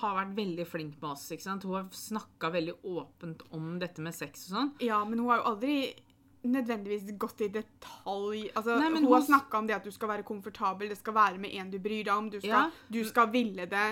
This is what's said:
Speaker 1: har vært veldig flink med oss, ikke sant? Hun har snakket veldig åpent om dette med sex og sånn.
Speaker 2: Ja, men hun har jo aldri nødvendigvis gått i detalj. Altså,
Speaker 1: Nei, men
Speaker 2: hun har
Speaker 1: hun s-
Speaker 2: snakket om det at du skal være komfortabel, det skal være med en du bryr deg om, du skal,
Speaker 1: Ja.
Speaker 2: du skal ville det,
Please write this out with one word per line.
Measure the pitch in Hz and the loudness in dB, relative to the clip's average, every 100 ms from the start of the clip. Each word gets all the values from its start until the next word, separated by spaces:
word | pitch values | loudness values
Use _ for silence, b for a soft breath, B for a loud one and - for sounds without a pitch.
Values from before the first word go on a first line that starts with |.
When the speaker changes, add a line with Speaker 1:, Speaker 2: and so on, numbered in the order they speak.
Speaker 1:
har | 208 190 | 0 0
vært | 190 196 | -2 -2
veldig | 202 170 170 | -2 -2 -4
flink | 170 151 147 | -6 -8 -6
med | 151 | -6
oss, | 139 - | -6 -8
ikke | 160 190 | -8 -6
sant? | 190 | -6
Hun | 190 190 | -4 -4
har | 190 - | -6 -10
snakket | - 214 - - 165 175 | -6 -6 -8 -6 -2 0
veldig | 160 - | -2 -6
åpent | 208 170 131 - 170 160 - 160 | -6 -6 -8 -12 -12 -12 -10 -8
om | 160 175 | -6 -4
dette | 175 170 | -6 -6
med | 160 160 | -8 -8
sex | 147 - - | -10 -12 -8
og | 202 | -2
sånn. | 277 - | -2 -2
Speaker 2:
Ja, | 240 214 208 | 0 2 0
men | 226 | 0
hun | 240 | 2
har | 233 240 | 2 2
jo | |
aldri | 208 262 285 262 - - _ _ - | 0 0 0 0 -6 -18 _ _ -6
nødvendigvis | 247 269 233 226 202 208 196 202 | 0 0 0 -2 -2 -6 -6 -6
gått | 226 - | -6 -2
i | 208 | -2
detalj. | 214 214 - - - - 202 202 214 214 | -2 -6 -12 -18 -12 -6 -4 -2 -4 -4
Altså, | 220 220 240 | -2 2 2
Speaker 1:
Nei, | 311 | 4
men | 320 277 | 6 8
Speaker 2:
hun | |
har | 247 | 8
Speaker 1:
hun | |
s- | 285 | 8
Speaker 2:
snakket | 277 - 220 | 4 4 -2
om | 220 | 0
det | 202 | -2
at | 208 | -4
du | - | -6
skal | 220 | -4
være | 208 202 | -4 -6
komfortabel, | 208 208 - 202 190 208 | -10 -10 -4 -2 -2 -6
det | 202 | -6
skal | - 220 | 0 6
være | 208 185 | 6 4
med | 202 196 | -6 -6
en | 190 | -6
du | 196 | -4
bryr | 202 214 | -2 -2
deg | 208 | 0
om, | 202 214 | 0 0
du | 202 | -4
skal, | 202 240 320 | 2 4 4
Speaker 1:
Ja. | - - | -2 -6
Speaker 2:
du | 226 214 | -2 2
skal | 240 226 | 6 6
ville | 247 233 185 180 | 6 2 -2 -2
det, | 202 214 | 0 0